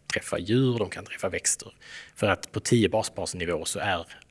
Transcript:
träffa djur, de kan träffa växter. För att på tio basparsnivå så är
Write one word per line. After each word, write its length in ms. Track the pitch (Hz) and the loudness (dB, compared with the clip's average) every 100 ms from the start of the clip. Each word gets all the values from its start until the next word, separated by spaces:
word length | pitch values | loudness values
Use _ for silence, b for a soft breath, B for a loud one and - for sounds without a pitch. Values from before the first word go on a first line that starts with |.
| - | -6
träffa 260 | - - - | -4 -2 -2
djur, 400 | 87 120 131 117 | 2 4 4 2
de 100 | 92 | -2
kan 160 | - - | -6 -12
träffa 240 | - 95 | -6 -4
växter. 440 | 120 - - - - B B B B | -2 0 -2 -4 -18 B B B B
För 120 | 104 | 2
att 240 | 92 - | 2 0
på 80 | 107 | -4
tio 300 | - 120 95 | 4 4 6
basparsnivå 760 | 110 - - 87 90 85 80 82 | 2 -2 -4 -6 -4 -2 -2 -2
så 140 | - | -2
är 260 | 101 87 82 - - | 0 -2 -4 -16 -16